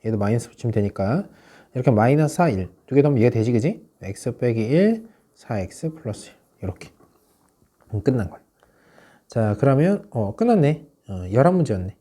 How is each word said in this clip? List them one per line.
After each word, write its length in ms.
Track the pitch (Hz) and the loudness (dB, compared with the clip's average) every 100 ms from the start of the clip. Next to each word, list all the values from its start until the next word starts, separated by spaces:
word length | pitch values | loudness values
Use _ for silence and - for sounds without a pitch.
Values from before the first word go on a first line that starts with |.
| 110 | -2
얘도 120 | 107 | -2
마이너스 300 | 101 117 - | 0 -2 -4
붙이면 220 | - 120 | -8 -4
되니까 560 | 110 101 - 98 147 202 - _ - _ | -2 -2 -2 -2 -2 -4 -18 _ -20 _
이렇게 160 | 127 131 | -2 2
마이너스 460 | 107 117 147 151 156 | 4 4 2 0 0
사, 120 | 170 | 0
일. 200 | 98 87 _ _ | 0 -6 _ _
두 80 | |
개 80 | 135 | 2
더하면 180 | 143 135 | 4 4
얘가 100 | 120 | 2
되지, 200 | 120 110 | 2 0
그지? 340 | 120 151 220 - _ | 0 0 -4 -14 _
X 360 | - 101 127 120 | -14 -8 -8 -4
빼기 220 | 123 113 | -2 -2
일, 460 | 110 151 208 226 - _ _ | 0 2 2 0 -8 _ _
사 240 | _ - 110 | _ -8 -6
엑스 360 | 90 - 165 | -6 -8 -10
플러스 340 | 160 113 104 - | -8 -10 -10 -14
일. 60 | _ _ _ | _ _ _
이렇게. 280 | 95 - - _ _ _ _ _ _ _ _ _ _ | -12 -10 -18 _ _ _ _ _ _ _ _ _ _
음, 100 | 107 | -4
끝난 280 | 113 127 90 | -2 -2 -6
거야. 100 | - _ _ _ _ _ _ _ _ _ | -10 _ _ _ _ _ _ _ _ _
자, 280 | 120 110 104 | -2 -2 2
그러면, 460 | 135 135 170 202 - | 2 2 2 0 -4
어, 240 | 123 101 | -6 -6
끝났네. 520 | - 233 214 143 156 - _ - | -2 2 4 2 0 -8 _ -12
어, 160 | 95 90 | -10 -2
열한 220 | 110 156 | 2 4
문제였네. 420 | 185 147 98 90 - | 4 0 -2 -4 -12